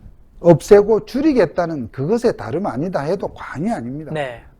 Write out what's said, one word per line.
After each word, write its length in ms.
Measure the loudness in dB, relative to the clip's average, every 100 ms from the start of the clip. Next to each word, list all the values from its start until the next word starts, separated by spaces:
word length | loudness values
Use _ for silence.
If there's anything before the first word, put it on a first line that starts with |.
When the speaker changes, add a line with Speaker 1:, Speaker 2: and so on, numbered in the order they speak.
| -20 -20 -20 0
Speaker 1:
없애고 640 | 4 4 8 6 6 0 -2
줄이겠다는 840 | -2 2 2 2 0 -4 -4 -8
그것에 420 | -6 -2 0 0
다름 340 | -2 -6 -6 -4
아니다 340 | -4 -4 -4
해도 280 | -4 -4 -6
과언이 420 | -10 -12 -6 -4
아닙니다. 420 | -6 -8 -10 -8
Speaker 2:
네. 300 | -8 -8 -10 -20